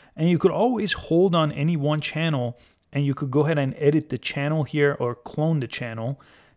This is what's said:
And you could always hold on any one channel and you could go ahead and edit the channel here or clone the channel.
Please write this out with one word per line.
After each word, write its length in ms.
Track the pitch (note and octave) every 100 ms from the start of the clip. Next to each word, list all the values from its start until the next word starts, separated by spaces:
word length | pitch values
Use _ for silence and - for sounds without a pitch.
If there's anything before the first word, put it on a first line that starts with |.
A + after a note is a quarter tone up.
| _
And 140 | - E3
you 100 | E3+
could 120 | F#3
always 420 | E3 A#3+ A3+ G#3
hold 420 | - - E3 F#3+
on 160 | E3 D3+
any 260 | - D3+ E3
one 240 | C#3+ D3+
channel 580 | - D#3 E3 C#3+ A#2+ - _ _ _
and 140 | C#3+ C#3+
you 80 |
could 160 | C3 C#3
go 160 | C#3+ D3+
ahead 120 | D3+
and 160 | C3+ -
edit 320 | D3 D3+ D3+
the 80 | C3
channel 460 | - C#3+ C#3+ D#3
here 320 | C#3 D3+ C#3+ C#3
or 140 | B2
clone 460 | A#2+ - - D#3 D#3
the 60 | A#2
channel. 540 | - A#2+ A2+ A#2 C3+ - - _